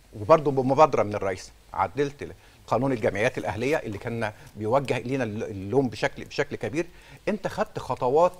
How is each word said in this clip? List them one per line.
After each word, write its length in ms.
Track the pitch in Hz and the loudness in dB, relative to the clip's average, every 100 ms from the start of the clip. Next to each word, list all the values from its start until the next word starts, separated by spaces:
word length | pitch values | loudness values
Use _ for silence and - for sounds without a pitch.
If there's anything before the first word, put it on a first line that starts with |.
| - | -18
وبرضه 380 | 110 101 160 151 | -10 4 6 6
بمبادرة 520 | 135 127 135 156 120 | 2 2 6 6 6
من 120 | 104 104 | 0 0
الرئيس، 360 | 95 95 - - - | -2 -4 -10 -20 -12
عدلت 580 | - 95 123 143 - 82 98 - - - | -2 -2 0 -4 -4 -14 -14 -20 -20 -2
قانون 240 | 117 135 | 0 2
الجمعيات 460 | 123 107 95 120 - | 2 0 2 0 0
الأهلية 400 | 104 101 127 156 | -6 -4 -2 -2
اللي 200 | 113 98 | -2 -8
كان 340 | 120 117 107 - - 104 | -6 -4 -4 -6 -18 -8
بيوجه 420 | 107 131 131 123 | 2 2 2 -4
إلينا 260 | 117 135 | -2 -4
الل-، 200 | 117 107 | -4 -4
اللوم 460 | 104 98 98 127 131 | -8 -8 0 0 0
بشكل، 360 | 104 139 - - | -2 -4 -4 -8
بشكل 300 | - 143 113 | -4 -4 -4
كبير. 320 | 110 139 175 - - 139 - | -4 -4 -6 -12 -20 -8 -4
أنت 200 | 202 175 | -4 -4
خدت 320 | - 220 - | -4 -4 -6
خطوات 540 | - 123 127 147 175 | -6 -2 2 4 4